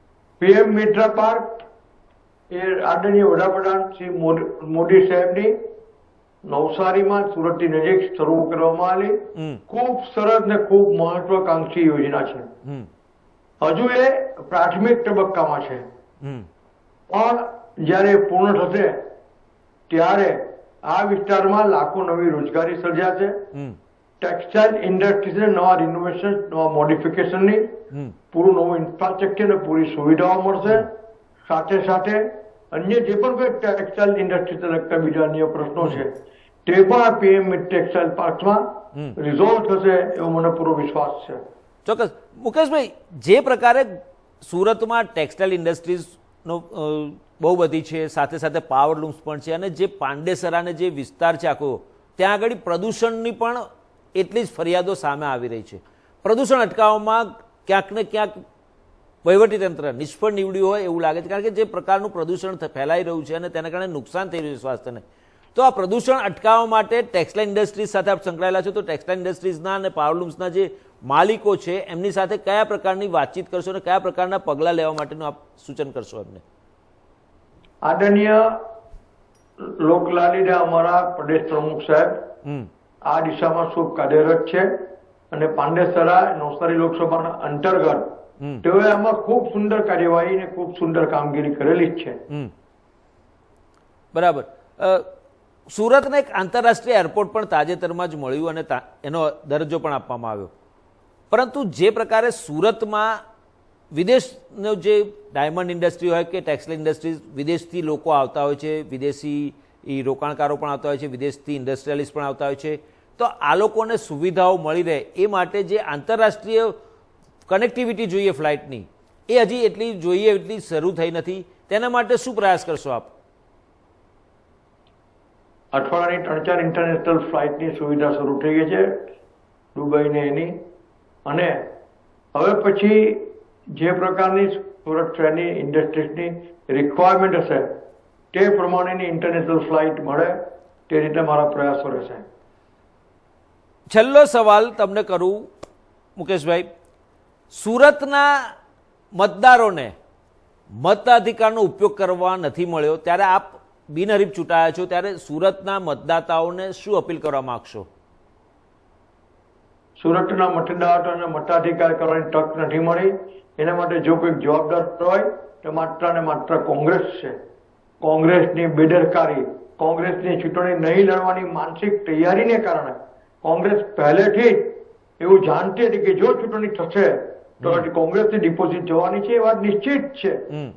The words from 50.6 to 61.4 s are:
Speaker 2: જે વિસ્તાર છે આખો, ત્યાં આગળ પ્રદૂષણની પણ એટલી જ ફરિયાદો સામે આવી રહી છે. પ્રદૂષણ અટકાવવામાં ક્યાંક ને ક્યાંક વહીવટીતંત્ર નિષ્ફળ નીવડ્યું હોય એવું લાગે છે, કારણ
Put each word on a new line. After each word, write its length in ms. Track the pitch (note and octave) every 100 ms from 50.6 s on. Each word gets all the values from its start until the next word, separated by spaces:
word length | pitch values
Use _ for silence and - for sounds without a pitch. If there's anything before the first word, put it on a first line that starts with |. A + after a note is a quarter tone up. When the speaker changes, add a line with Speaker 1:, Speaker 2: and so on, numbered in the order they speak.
| F3
Speaker 2:
જે 180 | D#3+ F3+
વિસ્તાર 460 | C#3+ B2+ - E3+ D#3+
છે 100 | E3
આખો, 380 | C3+ C#3+ A#2 - _ _ -
ત્યાં 160 | F#3+
આગળ 220 | G#3 A3+ G#3+
પ્રદૂષણની 640 | F3 E3+ G#3+ - A3+ A3+ A3+
પણ 260 | A#3 A#3 B3 G#3 _ _ _ _
એટલી 300 | F#3 F#3 G#3+
જ 40 | G#3+ -
ફરિયાદો 380 | E3+ F3+ F3+
સામે 320 | F#3 D3 C#3+ D3
આવી 220 | B2+ A#2+
રહી 140 | A2+
છે. 180 | G#2 G2 _ _ _ _
પ્રદૂષણ 380 | G3 A3+ A#3+ C4
અટકાવવામાં 720 | A3 - G#3+ G#3+ G#3+ A3+ G#3+ - - _ -
ક્યાંક 260 | F#3+ F#3+
ને 100 | G#3
ક્યાંક 280 | G#3+ G#3+ G#3+ - - _ _ _ _ _ _ _ E3
વહીવટીતંત્ર 680 | G3 A3 G#3 F#3 D#3+ D3
નિષ્ફળ 380 | A#2+ D3+ - G#3+
નીવડ્યું 360 | G3+ F#3+ F#3+ F#3+
હોય 140 | G#3
એવું 180 | F#3 E3+
લાગે 220 | D#3+ E3
છે, 60 | F3
કારણ 140 | G3+